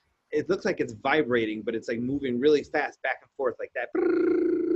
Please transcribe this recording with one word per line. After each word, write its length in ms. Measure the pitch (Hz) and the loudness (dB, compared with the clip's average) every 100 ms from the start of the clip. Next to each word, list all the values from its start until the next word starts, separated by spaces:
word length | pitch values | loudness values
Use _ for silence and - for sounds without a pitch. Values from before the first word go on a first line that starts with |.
| _ _ - | _ _ -6
it 180 | 151 147 | -4 -2
looks 140 | 196 208 | -2 0
like 140 | - | -2
it's 120 | 123 | -4
vibrating, 680 | 107 139 156 123 123 107 107 | -2 0 2 2 2 0 -4
but 120 | 104 | -4
it's, 140 | 113 - | -6 -4
like, 120 | 117 | -4
moving 380 | 123 143 135 120 | -2 -2 -2 2
really 220 | 147 147 | 4 4
fast 380 | - 151 131 - | 2 -2 -2 -4
back 160 | 131 123 | -6 -6
and 80 | 131 - | -10 -4
forth 180 | 127 110 | -4 -4
like 140 | 101 | -8
that. 140 | 127 120 - - - - - - - - | -6 -4 0 2 2 2 2 2 0 2